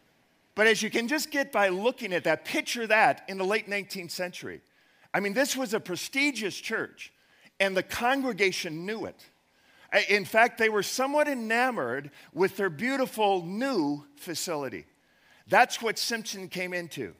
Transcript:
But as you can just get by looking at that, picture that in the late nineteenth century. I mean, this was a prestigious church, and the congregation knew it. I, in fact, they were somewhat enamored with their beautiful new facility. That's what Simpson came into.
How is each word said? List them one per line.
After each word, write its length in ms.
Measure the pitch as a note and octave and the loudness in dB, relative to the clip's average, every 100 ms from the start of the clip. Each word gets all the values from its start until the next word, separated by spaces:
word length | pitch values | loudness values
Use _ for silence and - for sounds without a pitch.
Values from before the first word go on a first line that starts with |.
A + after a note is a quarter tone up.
| _ _ _ _ _ - | _ _ _ _ _ 2
But 100 | A3 | 4
as 160 | G#3+ | 4
you 80 | G#3+ | 0
can 180 | A3 A#3 | -2 -2
just 220 | D4+ - | -2 -2
get 220 | C#4+ C4+ | -2 0
by 180 | A3 G3 | 2 2
looking 440 | F3+ A3+ B3+ G#3+ | 2 0 -2 -2
at 100 | F3 | -2
that, 220 | E3 D#3+ - | 0 0 -2
picture 420 | D#4+ D4+ B3 A3+ | -4 -4 -4 2
that 380 | G#3+ E3+ C3+ - | 4 6 4 -4
in 100 | F#3+ | -4
the 80 | F#3+ | -2
late 220 | A3 F#3+ | -2 -2
nineteenth 420 | G3+ F3+ G3 E3+ | -6 -8 -10 -10
century. 520 | - F3+ F3 A#2 D#2+ - _ _ _ _ | -8 -8 -8 -12 -12 -16 _ _ _ _
I 60 | - | -2
mean, 140 | G3+ | 0
this 220 | G#3 C#4 B3+ | 2 0 0
was 200 | B3+ G#3 | -2 -4
a 40 | |
prestigious 760 | - F3 - C4+ D4 A#3 G3+ - | -4 -8 -6 0 0 0 -4 -6
church, 580 | - A3 C#3 - - _ _ _ _ - | -6 -6 -6 -10 -20 _ _ _ _ -2
and 180 | G3 F#3+ | 0 0
the 60 | |
congregation 1040 | F3+ - A#3 C#4 C4 F#3 G3 - F3 D#3 F3+ | -2 -2 0 2 0 2 0 0 -6 -8 -8
knew 180 | A3 G2+ | -8 -8
it. 180 | - - _ _ _ _ _ - | -12 -20 _ _ _ _ _ -2
I, 140 | G3 F3 | 2 4
in 160 | G#3 | 2
fact, 360 | F#3 A3 A#3 A#3 | 4 6 6 6
they 100 | A3 | 2
were 140 | G#3 | 2
somewhat 440 | F#3 - C4 D4 D4 | 0 0 0 2 2
enamored 840 | C4+ A3 A#3 C4 G#3+ B2 C3 C#3+ - - | 0 0 0 2 0 -2 -4 -8 -16 -12
with 240 | - F#3 F#3+ | 0 0 0
their 120 | G3 | -4
beautiful 760 | D3 A#3+ C4+ B3+ - G#3 F#3+ | -2 -2 0 -2 0 2 2
new 600 | E3+ G3+ C4+ A#3 C#3+ D3 C#3+ - | -2 -4 -2 0 0 -2 -8 -16
facility. 680 | - D#3 - D#3 C3 G2 - _ _ _ _ _ - | -10 -8 -4 -4 -6 -10 -14 _ _ _ _ _ 2
That's 340 | G3 B3+ - | 6 6 2
what 160 | A3+ - | -4 -2
Simpson 500 | - A#3 - G3+ F#3+ | -2 -4 -6 -10 -10
came 280 | F3 F3+ F3+ | -8 -6 -6
into. 400 | E3+ - G2 | -6 -8 -10